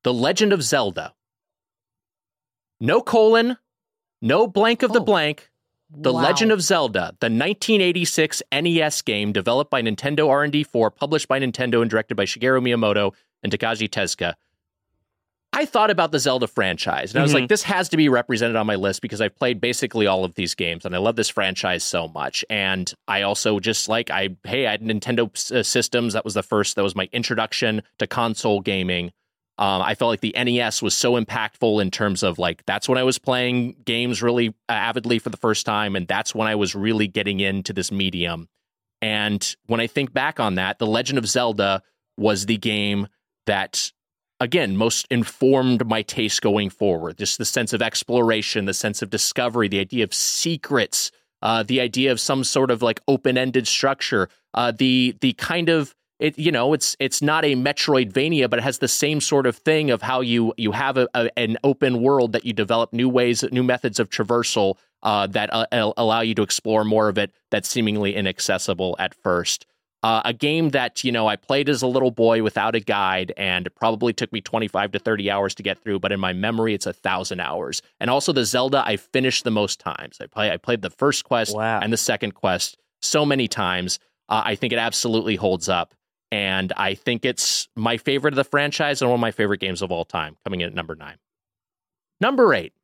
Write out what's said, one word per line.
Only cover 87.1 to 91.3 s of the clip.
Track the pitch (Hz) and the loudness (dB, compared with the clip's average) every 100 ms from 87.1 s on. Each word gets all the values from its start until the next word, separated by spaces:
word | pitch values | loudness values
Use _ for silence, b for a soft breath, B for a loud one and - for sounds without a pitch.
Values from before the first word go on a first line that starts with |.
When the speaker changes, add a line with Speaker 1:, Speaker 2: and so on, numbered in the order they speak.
| 120 | -2
Speaker 1:
it's | 127 - - - - - | -2 -2 -2 -2 -6 -4
my | 113 117 | -2 -2
favorite | - 139 147 | -2 0 0
of | 135 | 0
the | |
franchise | 135 147 147 - 147 143 | 0 0 0 -2 -2 0
and | 123 | 0
one | 120 | 2
of | |
my | 117 | 0
favorite | - 104 98 | 0 -2 0
games | 95 87 | -4 -4
of | 95 | -4
all | 85 | -4
time, | 85 87 78 80 | -4 -6 -6 -10
coming | 98 92 | -8 -6
in | 87 | -4
at | |
number | 92 80 80 | -6 -10 -14
nine. | 73 - _ | -16 -20 _